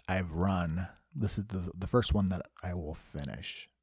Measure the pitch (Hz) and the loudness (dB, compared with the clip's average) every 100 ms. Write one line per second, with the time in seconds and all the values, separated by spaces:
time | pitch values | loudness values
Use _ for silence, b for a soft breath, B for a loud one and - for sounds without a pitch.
0 | - 92 90 80 98 92 85 85 92 - | -2 0 0 2 2 2 2 -2 -4 -8
1 | _ 143 104 - 104 95 90 90 92 123 | _ -2 0 0 -2 -2 -4 -6 2 4
2 | - 104 95 90 - - 92 87 76 78 | 4 4 4 0 -4 -8 -6 -4 -4 -8
3 | - 73 69 53 - - - _ | -10 -8 -6 -8 -10 -10 -14 _